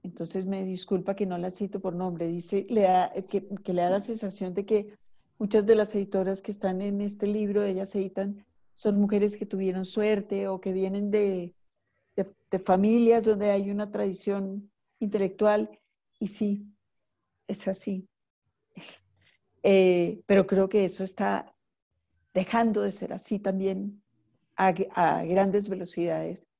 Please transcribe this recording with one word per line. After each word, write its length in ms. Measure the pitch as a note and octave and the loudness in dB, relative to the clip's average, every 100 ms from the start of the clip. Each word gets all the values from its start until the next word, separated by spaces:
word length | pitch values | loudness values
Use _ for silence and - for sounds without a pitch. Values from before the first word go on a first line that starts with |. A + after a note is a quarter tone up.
Entonces, 420 | F#3 - E3 F#3+ F#3+ | -14 -10 -8 -6 -6
me 180 | G3 | -6
disculpa 500 | F#3+ F#3 - F#3+ F#3 | -6 -8 -2 -2 -2
que 120 | G3 G3 | -4 -4
no 120 | F3 | -4
la 140 | F3+ | -6
cito 260 | F#3 G3 G3 | -6 -8 -6
por 140 | F#3+ | -6
nombre. 320 | F3 F#3 E3+ E3+ | -4 -6 -4 -4
Dice, 400 | E3+ - G3 - | -4 -4 -4 0
le 120 | A3+ | 2
da, 300 | F#3+ F#3 F3+ - G3 | 4 4 2 -4 -4
que, 180 | G3 - G3 | -6 -6 -10
que 100 | - | -4
le 80 | F3 | 0
da 80 | F3 | 2
la 100 | G3 | 0
sensación 540 | G3+ A3 G3 F#3+ F#3 | -2 -8 -8 -8 -6
de 120 | F3+ G3+ | -6 0
que 260 | G#3+ G#3 - - - _ _ | 0 0 -18 -20 -20 _ _
muchas 280 | G3+ G#3+ G#3 | 2 2 6
de 100 | A3+ | 4
las 180 | G#3 | 4
editoras 480 | G#3 G3 G3 F#3+ F#3+ | -2 -2 -2 -2 -4
que 80 | - | -8
están 320 | G3+ F#3+ F#3 | -4 -4 -2
en 180 | G3+ G3+ | -4 -4
este 280 | G3+ G3+ G#3 | -4 -4 -2
libro, 340 | G#3+ G#3 G3+ | -2 0 0
ellas 320 | G3+ F#3 F#3+ | 0 -4 -4
editan, 500 | G3+ F#3+ F#3+ G3+ G3+ _ _ _ | -4 -4 -4 -4 -6 _ _ _
son 240 | - G#3+ G3+ | -4 0 2
mujeres 380 | G3+ G#3 G#3 G#3 | 4 4 2 0
que 80 | |
tuvieron 400 | G3+ F#3+ F#3+ F#3 | -6 -2 -2 -2
suerte 640 | F#3 - G#3+ G#3+ G#3 G3 G3 | -4 0 2 0 0 -4 -2
o 120 | F#3+ | -4
que 100 | F#3+ | -4
vienen 380 | F#3 F#3+ G3+ G#3 | -2 -2 -2 0
de, 440 | G#3 G3+ F#3 E3+ _ _ _ _ _ _ - | 2 2 0 -6 _ _ _ _ _ _ -6
de, 100 | F#3+ _ _ | -6 _ _
de 80 | F#3 | -4
familias 640 | F#3+ F#3 G#3 A#3 A#3 A#3 | 4 4 6 6 6 6
donde 280 | A3 G#3 G#3 | 4 2 2
hay 200 | G3+ G3 | 0 0
una 200 | G3+ G#3 | -4 -4
tradición 840 | G#3 G3+ F3+ - G3 G3 G3+ G3+ _ _ _ | -4 -4 -4 -4 -4 -4 -8 -12 _ _ _
intelectual. 680 | G#3 G3+ F#3+ G3 G#3 G#3 G#3+ - _ _ _ _ | -4 0 -2 2 4 4 0 -10 _ _ _ _
Y 100 | G3+ | -8
sí, 380 | - G#3 G3+ G#3 _ _ _ _ _ _ _ - | -2 -2 -2 -6 _ _ _ _ _ _ _ -12
es 200 | G3+ - | -6 -6
así. 400 | F#3+ - F#3+ - _ _ _ _ _ _ | -6 -6 -8 -10 _ _ _ _ _ _
<laughs> 280 | - - - _ _ _ _ _ _ | -20 -20 -20 _ _ _ _ _ _
Eh, 580 | - G3 F#3 F3 F3 - - | 4 6 6 4 2 -2 2
pero 200 | G3 F#3+ | 4 4
creo 200 | F#3+ G3 | 2 2
que 160 | G#3+ | 2
eso 200 | F#3 - | 0 -2
está 500 | F#3+ - G3+ G3 - _ _ _ _ _ _ _ _ | -8 -4 -2 -2 -6 _ _ _ _ _ _ _ _
dejando 480 | F#3 F#3+ A#3 A#3 G#3 | -4 0 2 2 0
de 80 | G3+ | -2
ser 220 | G3 F#3+ | -4 -8
así 260 | F#3+ - G3+ | -8 -6 -4
también 640 | G3 F#3+ F#3+ F#3+ G3+ - _ _ _ _ _ - | -2 -2 -2 -4 -6 -10 _ _ _ _ _ 2
a, 180 | F#3+ F3+ F#3 | 2 2 -4
a 300 | - E3 E3 | 2 2 2
grandes 440 | E3 F#3 G3 G3+ G#3 | 2 2 4 2 -2
velocidades. 800 | F#3+ F3 - E3+ D#3+ E3 F#3 _ | -8 -8 -4 -2 -2 -4 -10 _